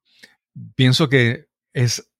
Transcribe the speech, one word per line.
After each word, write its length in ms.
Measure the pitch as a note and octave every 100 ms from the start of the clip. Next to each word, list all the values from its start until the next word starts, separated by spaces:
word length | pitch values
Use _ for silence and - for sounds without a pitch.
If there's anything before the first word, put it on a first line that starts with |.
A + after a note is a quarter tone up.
| _ _ - _ _ - A2 -
pienso 340 | B2+ B2+ D3+
que 380 | C3 A#2 A#2 - _ _
es, 360 | C#3+ A#2+ - -